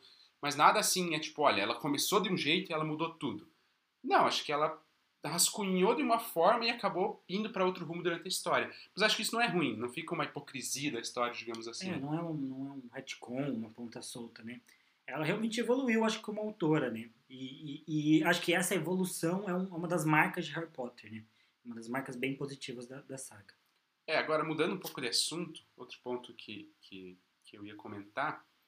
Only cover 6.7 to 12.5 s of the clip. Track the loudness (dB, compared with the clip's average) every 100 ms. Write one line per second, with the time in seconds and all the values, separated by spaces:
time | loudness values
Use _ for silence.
6.7 | 0 -2 0 -2 -4 -6 -4 -2 2 0
7.7 | 0 -6 -4 -2 -4 -4 -4 2 2 0
8.7 | -6 -14 2 2 2 0 2 2 4 2
9.7 | 0 -4 -6 -6 -4 -4 -6 -10 -8 -6
10.7 | -4 -2 -4 -4 -2 -2 -2 -8 -8 -8
11.7 | -8 -6 -4 -2 -2 -2 -4 -4